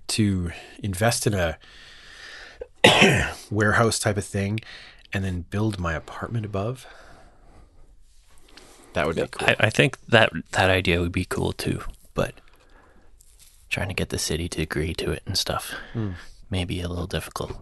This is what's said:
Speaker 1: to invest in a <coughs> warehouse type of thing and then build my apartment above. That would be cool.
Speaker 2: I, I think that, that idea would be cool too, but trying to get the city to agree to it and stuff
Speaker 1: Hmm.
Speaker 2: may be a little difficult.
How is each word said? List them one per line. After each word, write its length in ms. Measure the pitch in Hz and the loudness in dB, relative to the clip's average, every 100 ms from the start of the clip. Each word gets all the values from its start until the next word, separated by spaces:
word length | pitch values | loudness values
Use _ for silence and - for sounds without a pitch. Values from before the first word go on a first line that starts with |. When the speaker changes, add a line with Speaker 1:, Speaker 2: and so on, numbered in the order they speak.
| - | -4
Speaker 1:
to 440 | - 104 95 87 - - - | 2 2 2 -2 -6 -16 -8
invest 440 | 107 90 113 120 123 | -6 0 2 2 0
in 80 | |
a 240 | 101 85 - - - - - - - - - - - - - | 0 0 -2 -12 -20 -20 -20 -20 -20 -18 -18 -18 -16 -18 2
<coughs> 520 | - - 196 117 - - - | 4 6 6 4 0 -6 -4
warehouse 480 | 104 107 107 113 - | 2 4 4 4 2
type 180 | 110 101 | 0 0
of 80 | |
thing 360 | - 101 98 110 - - - - - | -2 -2 -2 -2 -6 -16 -20 -20 -8
and 120 | 101 | -4
then 180 | 95 90 85 | -2 -4 -4
build 280 | 101 110 95 | -2 -2 -2
my 160 | 85 | -4
apartment 500 | 80 - - 98 117 107 | -4 -6 -10 -6 -6 -4
above. 400 | 98 107 127 - - - - - - - - - - - - - - - - - - - - - | -4 -4 -6 -12 -20 -20 -20 -20 -20 -20 -20 -20 -20 -20 -20 -20 -20 -20 -20 -20 -20 -20 -20 -6
That 120 | 87 76 | 0 0
would 100 | - | 0
be 100 | - | -4
cool. 180 | - - | 0 0
Speaker 2:
I, 80 | 117 110 | 4 4
I 40 | |
think 280 | - 143 - - | 4 2 0 4
that, 240 | 117 110 82 - | 6 6 4 -2
that 180 | - 95 | 2 4
idea 300 | 95 92 85 | 4 4 2
would 120 | 87 | 2
be 120 | 90 | 0
cool 280 | 90 - 90 | -2 0 -2
too, 300 | - - - - - - | -2 -4 -4 -6 -12 -6
but 200 | - 92 - - - _ - - - - - - - - - - | -2 -2 -4 -20 -20 _ -20 -20 -20 -20 -20 -20 -20 -20 -20 -8
trying 200 | - 92 | -4 -4
to 60 | |
get 140 | 90 85 | -4 -4
the 100 | - | -4
city 300 | - 80 85 | -2 -2 -4
to 120 | - | -4
agree 320 | 80 71 80 | -4 -2 -2
to 160 | 76 - | -2 -4
it 120 | 78 - | -4 -4
and 100 | 95 | -2
stuff 380 | - - - - - | -2 -4 -6 -10 -10
Speaker 1:
Hmm. 200 | 120 104 90 - - - | -6 -6 -8 -14 -20 -6
Speaker 2:
may 140 | 92 | -4
be 160 | 87 87 | -2 -4
a 80 | 87 | -4
little 180 | 87 90 | -6 -4
difficult. 460 | 80 - - - - | -4 -4 -6 -8 -10